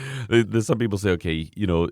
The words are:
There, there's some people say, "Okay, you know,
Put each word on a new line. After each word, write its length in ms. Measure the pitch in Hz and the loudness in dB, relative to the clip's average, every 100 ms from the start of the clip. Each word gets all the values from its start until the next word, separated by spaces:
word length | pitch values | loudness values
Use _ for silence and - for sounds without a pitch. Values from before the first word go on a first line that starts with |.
| 135 139 117 | -10 -10 2
There, 140 | 117 | 2
there's 240 | 107 113 110 | 4 0 0
some 100 | 120 | 0
people 200 | 117 98 | 0 0
say, 140 | 101 | 0
"Okay, 380 | 87 90 80 78 - | 0 -2 -4 -6 -4
you 100 | 101 | 0
know, 240 | 85 85 | 2 0